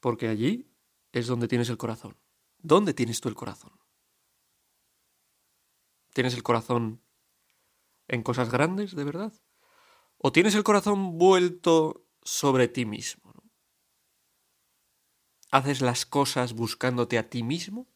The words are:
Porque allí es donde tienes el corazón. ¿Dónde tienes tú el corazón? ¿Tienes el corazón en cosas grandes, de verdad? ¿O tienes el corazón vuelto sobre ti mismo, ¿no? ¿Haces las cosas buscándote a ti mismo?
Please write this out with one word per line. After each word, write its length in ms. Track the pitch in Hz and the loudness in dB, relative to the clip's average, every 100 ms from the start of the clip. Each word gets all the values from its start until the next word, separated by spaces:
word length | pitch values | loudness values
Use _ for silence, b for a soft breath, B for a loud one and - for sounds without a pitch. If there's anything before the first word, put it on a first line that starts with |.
Porque 280 | 127 113 117 | -4 -4 -4
allí 440 | 110 127 233 - _ _ _ _ | -2 -2 -4 -8 _ _ _ _
es 160 | 120 117 | -8 -4
donde 220 | 123 117 | -4 -2
tienes 180 | 123 117 | -2 -2
el 100 | 113 | -4
corazón. 400 | 117 113 101 - _ _ _ _ | -8 -10 -14 -20 _ _ _ _
¿Dónde 360 | 165 165 202 | 2 4 4
tienes 260 | 135 117 113 | -2 -4 -4
tú 80 | 123 | -6
el 80 | 104 | -8
corazón? 420 | 107 95 - _ _ _ _ _ _ _ _ _ _ _ _ _ _ _ _ _ _ _ _ _ _ _ _ | -14 -16 -20 _ _ _ _ _ _ _ _ _ _ _ _ _ _ _ _ _ _ _ _ _ _ _ _
¿Tienes 220 | - 127 123 | -2 -2 -2
el 80 | |
corazón 600 | - 117 - 120 113 113 _ _ _ _ _ _ _ _ _ _ _ | 0 0 0 -2 -2 -8 _ _ _ _ _ _ _ _ _ _ _
en 160 | 123 | -6
cosas 260 | 113 123 120 | -4 -4 -2
grandes, 460 | 123 156 190 202 170 | 0 -2 -2 -8 -8
de 80 | |
verdad? 300 | 143 160 214 214 _ b b b b b b b | -8 -8 -10 _ _ b b b b b b b
¿O 140 | 139 | 0
tienes 240 | 151 202 208 | 4 4 2
el 80 | |
corazón 540 | 202 202 202 202 190 165 | 4 2 2 -2 -2 4
vuelto 880 | 180 185 180 175 170 165 156 - _ _ | 6 6 4 0 4 4 4 -4 _ _
sobre 460 | - - 143 131 120 | -8 0 2 4 2
ti 160 | 123 113 | 0 -6
mismo, 480 | 107 - - _ | -6 -10 -14 _
¿no? 100 | - _ _ _ _ _ _ _ _ _ _ _ _ _ _ _ _ _ _ _ _ _ | -20 _ _ _ _ _ _ _ _ _ _ _ _ _ _ _ _ _ _ _ _ _
¿Haces 300 | 135 135 135 | 0 2 0
las 240 | 127 120 - | 0 0 -2
cosas 480 | 139 135 - 123 | 0 0 0 -4
buscándote 640 | 113 117 - 127 123 120 120 | -4 -6 -2 -2 -2 0 -2
a 120 | 107 | -2
ti 140 | 123 | -6
mismo? 460 | 117 165 180 214 254 | -6 -6 -8 -12 -16